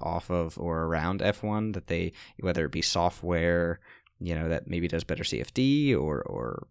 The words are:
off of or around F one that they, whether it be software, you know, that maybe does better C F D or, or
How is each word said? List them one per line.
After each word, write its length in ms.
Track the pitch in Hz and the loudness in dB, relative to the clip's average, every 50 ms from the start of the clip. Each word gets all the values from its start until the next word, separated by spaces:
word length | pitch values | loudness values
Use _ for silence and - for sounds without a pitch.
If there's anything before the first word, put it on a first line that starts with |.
off 280 | - 80 87 85 - - | -4 -2 -2 -2 -2 0
of 280 | 90 87 82 82 - - | 0 0 0 0 -2 -4
or 240 | - 85 82 80 | -4 -2 -2 0
around 400 | 82 82 82 80 80 92 95 98 | 0 0 0 0 0 0 0 2
F 200 | - 101 104 - | 2 0 0 0
one 300 | - 107 104 107 107 107 | 0 -2 0 0 0 -2
that 160 | 101 95 - - | -2 -4 -4 -2
they, 240 | 85 85 85 87 - - - - - - | -2 0 0 -2 -4 -8 -18 -20 -12 -4
whether 240 | - 92 85 85 80 | -2 0 0 2 0
it 60 | 69 - | 0 0
be 80 | 82 | 0
software, 960 | - - - 87 85 90 - - - 87 87 85 85 87 85 85 85 85 85 - _ - - - _ _ _ - | 0 0 2 2 2 2 0 -2 -2 0 2 2 4 4 4 4 2 0 -2 -4 _ -18 -20 -20 _ _ _ -8
you 160 | 90 87 85 | -4 -2 -2
know, 140 | 78 80 82 | 0 0 0
that 180 | 82 - - - | 0 -2 -2 -2
maybe 220 | 90 85 85 85 | -2 -2 -2 0
does 160 | 82 82 80 | 0 -2 -2
better 180 | - 82 80 - | -2 -4 -4 -4
C 160 | - - - | -4 -2 -4
F 140 | - - - | -4 -4 0
D 420 | 131 131 135 139 147 147 139 117 | 2 4 4 4 4 4 4 4
or, 260 | 71 73 76 76 57 - | 4 2 2 0 -2 -2
or 440 | - 50 53 60 58 50 - - - | -4 -6 -6 -6 -6 -6 -8 -10 -12